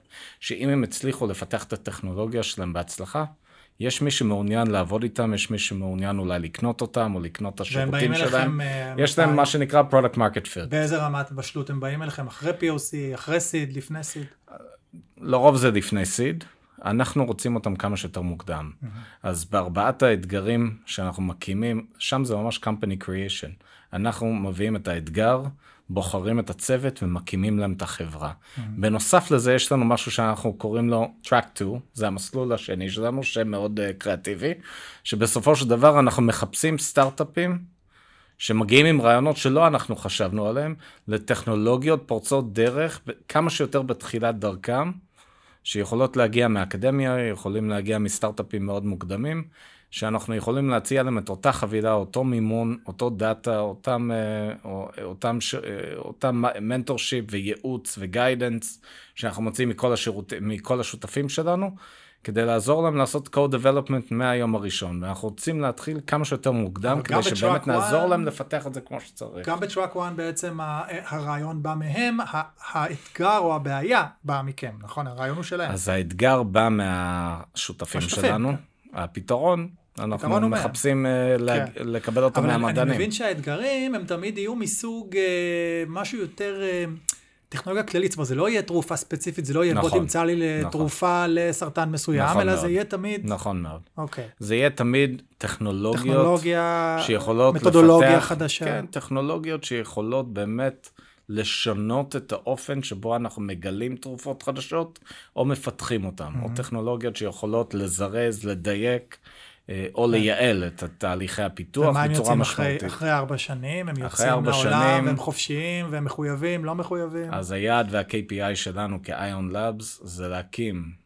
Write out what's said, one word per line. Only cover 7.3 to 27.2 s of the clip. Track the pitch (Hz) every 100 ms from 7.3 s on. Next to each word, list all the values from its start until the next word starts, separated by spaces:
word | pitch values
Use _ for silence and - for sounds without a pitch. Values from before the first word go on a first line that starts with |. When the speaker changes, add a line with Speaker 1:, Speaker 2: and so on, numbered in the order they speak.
| - 104
Speaker 1:
את | -
Speaker 2:
והם | 98
Speaker 1:
השירותים | 131 135 139 -
Speaker 2:
באים | - 127
Speaker 1:
שלהם. | 127 135 147
Speaker 2:
אליכם, |
אה, | 143 135 131 131
Speaker 1:
יש | 143 -
להם | 156
Speaker 2:
מתי? | 147
Speaker 1:
מה | 139
שנקרא | 151 139 143 139
product | 135 123 120
market | 107 107 -
fit. | 92 120
Speaker 2:
באיזה | 151 156 160
רמת | 147 143 139
בשלות | 135 - 151 139
הם | 139
באים | 135 147
אליכם? | 160 - 127
אחרי | - 151
פי | 175 170
או | 151
סי, | - 147 139 127
אחרי | - 170
סיד, | 170 165 139 135
לפני | 131 156
סיד? | 151 151 139 _ _ - - - _ - - -
Speaker 1:
לרוב | - 127 139 135
זה | 127
לפני | 104 - 104 95
סיד. | - 131 165 - _ _ - 98
אנחנו | 113 127 143 123
רוצים | 110 123 117
אותם | 110 95
כמה | 101 98
שיותר | 82 92
מוקדם. | 90 85 - 78 76 -
Speaker 2:
מהמם. | 123 107 113 -
Speaker 1:
אז | 98 85 87
בארבעת | - 90 87 113 131
האתגרים | 127 101 92 98 98 117 117 110 -
שאנחנו | - 92 87
מקימים, | 92 87 - 98 117 113 113 -
שם | - 135 127
זה | 104
ממש | 113 -
company | 113 107 104 95
creation. | - 95 98 - 71 95 - - _
אנחנו | 90 113 110 113
מביאים | 110 98 90 107 107
את | 92
האתגר, | 85 78 82 113 131 139 - - - -
בוחרים | 92 92 98 98 117
את | -
הצוות | 95 - 131 135 131
ומקימים | 92 87